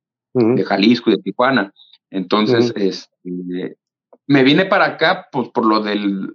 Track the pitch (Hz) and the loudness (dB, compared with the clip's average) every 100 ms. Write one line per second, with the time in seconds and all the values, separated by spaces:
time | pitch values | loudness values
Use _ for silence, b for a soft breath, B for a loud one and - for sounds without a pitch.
0 | _ _ _ 127 113 123 92 98 107 120 | _ _ _ 0 2 2 0 2 2 2
1 | 117 95 95 - 123 127 98 - b b | 2 -2 -2 -2 0 0 -2 -8 b b
2 | _ 95 90 104 110 120 117 107 95 90 | _ -8 -4 0 2 2 0 0 -4 -4
3 | - _ 90 90 90 90 - - _ _ | -12 _ -12 -10 -8 -8 -10 -12 _ _
4 | _ _ - 143 131 165 185 196 151 - | _ _ 0 2 4 4 2 2 0 0
5 | 160 190 - 139 113 - 113 110 104 104 | 0 0 -6 -8 -6 -2 0 0 0 -2
6 | 101 98 - | -2 -4 -6